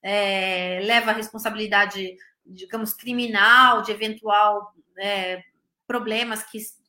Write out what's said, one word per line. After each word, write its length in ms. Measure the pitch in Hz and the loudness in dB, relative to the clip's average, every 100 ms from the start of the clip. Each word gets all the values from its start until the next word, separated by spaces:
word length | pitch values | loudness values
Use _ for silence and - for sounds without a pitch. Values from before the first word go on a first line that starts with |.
é, 800 | 190 208 202 190 190 185 180 180 | -2 -2 0 -2 -2 -4 -4 -6
leva 280 | 202 233 226 | 0 2 2
a 20 | |
responsabilidade, 1000 | 220 214 220 220 208 214 202 202 202 185 185 _ _ _ | -4 -6 -8 -8 -6 0 0 0 -2 -10 -12 _ _ _
digamos, 480 | 185 185 226 220 | -20 -12 -8 -8
criminal, 880 | - 240 240 240 214 208 247 254 233 | -10 -6 -4 -2 4 6 8 8 4
de 100 | 214 | -2
eventual, 840 | 208 220 214 220 208 208 208 202 _ _ 185 | -6 -6 -6 0 4 4 2 -6 _ _ -8
é, 460 | 196 202 185 185 - _ _ _ _ | -4 -4 -4 -8 -12 _ _ _ _
problemas 560 | 247 220 214 233 214 | -6 -2 -4 -4 -6
que 160 | - 220 220 - | -10 -14 -14 -18